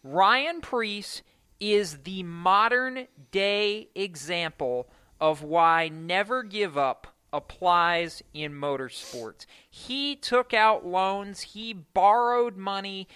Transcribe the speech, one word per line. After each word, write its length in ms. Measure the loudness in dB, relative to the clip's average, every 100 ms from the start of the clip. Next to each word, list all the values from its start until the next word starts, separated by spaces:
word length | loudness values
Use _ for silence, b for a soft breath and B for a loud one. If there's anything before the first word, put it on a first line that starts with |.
Ryan 560 | -6 4 4 4 2 -6
Preece 600 | -6 -4 -4 -6 -10 -14 -16 _ _ -8
is 420 | 0 2 0 -6
the 240 | -10 -8
modern 840 | -8 -2 2 4 4 2 -2 -6 -12 _ -6
day 560 | 0 2 2 0 -2 -8 -6
example 920 | -6 -6 -6 -4 -4 -4 -2 -2 -4 b b b
of 200 | 0 0
why 460 | 0 4 6 6 2
never 560 | -6 -4 -2 0 -2
give 340 | -4 -4 -2 0
up 300 | 0 -2 -10 _ _
applies 880 | -8 -8 -2 2 4 4 0 -2 -8 -18
in 200 | -10 -10
motorsports. 920 | -6 -4 -4 -6 -12 -12 -10 -10 -14 -20 b b
He 480 | -18 -10 -6 -4 -6
took 360 | 0 0 2
out 320 | 4 4 4 0
loans, 540 | 0 0 -2 -8 -12
he 320 | -14 -12 -12
borrowed 840 | -12 -6 4 6 6 4 2 0 -2
money, 500 | -6 -6 -6 -10 -12